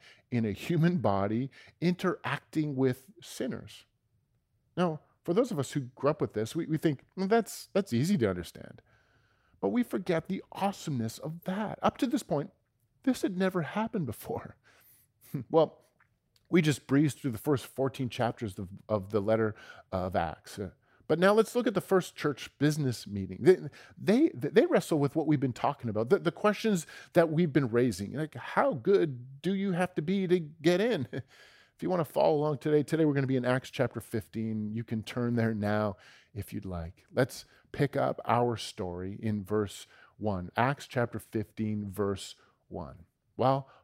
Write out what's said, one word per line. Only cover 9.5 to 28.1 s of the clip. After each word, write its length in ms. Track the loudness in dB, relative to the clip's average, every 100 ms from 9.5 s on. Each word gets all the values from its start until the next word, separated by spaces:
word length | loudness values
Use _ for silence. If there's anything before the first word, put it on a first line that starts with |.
| _
But 100 | -2
we 140 | 0
forget 440 | 0 -2 -2 -2 -2
the 160 | -8 -8
awesomeness 680 | -4 -4 -4 -4 -4 -4 -6
of 260 | -10 -8 -6
that. 340 | -4 -4 -2
Up 160 | -2 0
to 100 | 0
this 160 | -2
point, 280 | -2 -4 -4 _ _ _ _ _
this 200 | -2 0
had 140 | -2 0
never 260 | 0 0
happened 420 | -2 -2 -2 -2 -4
before. 500 | -6 -8 -8 -10 -16 _ _ _ _ _ _ -10
<laughs> 100 | -10 0
Well, 300 | 4 4 0 _ _ _ _ _ _ 0
we 120 | 4
just 240 | 4 2 2
breezed 340 | 4 4 0
through 120 | -6
the 80 | -4
first 260 | 0 0 -2
fourteen 420 | -4 -4 -2 -6
chapters 520 | -2 -2 -2 -8 -8
of, 100 | -10 -12 -4
of 220 | -2 0
the 100 | 0
letter 360 | 2 2 2 -2 -14 -20 -8
of 240 | -4 -2 -2
Acts. 440 | -2 -6 -12 -10
Uh, 100 | -10 -12 _ _ -2
but 120 | 2
now 140 | 4
let's 220 | 4 2 0
look 120 | 0
at 60 |
the 80 | -2
first 340 | 2 2 0 -4
church 340 | -4 -4 -10 0
business 460 | 0 2 0 -2 -6
meeting. 340 | -6 -6 2
They, 160 | 6 6 2 -14 -20 -4
they, 280 | 2 4 4
they 320 | 0 2 4 4
wrestle 340 | 4 2 2
with 160 | 2 0
what 120 | 2
we've 120 | 2
been 120 | 0
talking 380 | -2 -2 -2 -4
about, 200 | -4 2
the, 100 | 2
the 120 | 2
questions 560 | 0 2 2 2 0 -2 -14 0
that 180 | 4 4
we've 220 | 4 2
been 180 | 2 2
raising. 440 | 4 2 0 -6